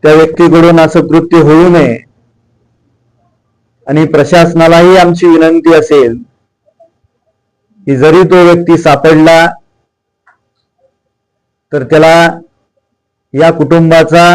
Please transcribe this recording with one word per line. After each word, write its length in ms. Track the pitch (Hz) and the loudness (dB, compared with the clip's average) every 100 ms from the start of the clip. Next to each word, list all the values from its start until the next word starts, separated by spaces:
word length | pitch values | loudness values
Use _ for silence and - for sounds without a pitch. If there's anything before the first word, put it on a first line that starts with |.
त्या 120 | 156 | 0
व्यक्तीकडून 640 | 156 - - 170 165 170 165 | 0 0 0 0 2 2 2
असं 260 | 160 170 - | 0 -2 -2
कृत्य 340 | 160 165 170 | -4 0 0
होऊ 280 | 147 156 175 | 2 2 2
नये 280 | 175 135 117 - _ _ _ _ _ _ _ _ _ _ _ _ _ _ _ _ _ - | 0 -2 -6 -14 _ _ _ _ _ _ _ _ _ _ _ _ _ _ _ _ _ -8
आणि 180 | 147 156 | -4 -2
प्रशासनालाही 920 | 151 143 175 170 170 165 170 175 190 | -2 -2 0 0 0 0 2 2 2
आमची 300 | 175 175 175 | 0 0 0
विनंती 480 | 165 160 165 156 | 2 0 0 0
असेल 420 | 165 156 147 120 117 - _ _ _ _ _ 659 _ _ _ _ _ _ _ _ _ - | 0 0 0 0 -4 -16 _ _ _ _ _ _ _ _ _ _ _ _ _ _ _ -8
की 100 | 135 | -2
जरी 260 | 151 165 | 0 2
तो 200 | 175 180 | 2 2
व्यक्ती 320 | 175 175 170 165 | 2 0 0 -2
सापडला 680 | 160 143 160 156 160 165 170 - _ _ _ _ _ _ _ _ _ _ _ _ 539 _ _ _ _ _ _ _ _ | 0 0 0 2 2 2 0 -6 _ _ _ _ _ _ _ _ _ _ _ _ _ _ _ _ _ _ _ _ _
तर 100 | 147 | -10
त्याला 300 | 127 156 160 165 165 165 - _ _ _ _ _ _ _ _ | -4 0 2 2 0 -4 -20 _ _ _ _ _ _ _ _
या 160 | 135 160 | -2 -2
कुटुंबाचा 760 | 165 147 170 165 165 156 165 175 | -2 -2 0 0 0 0 0 0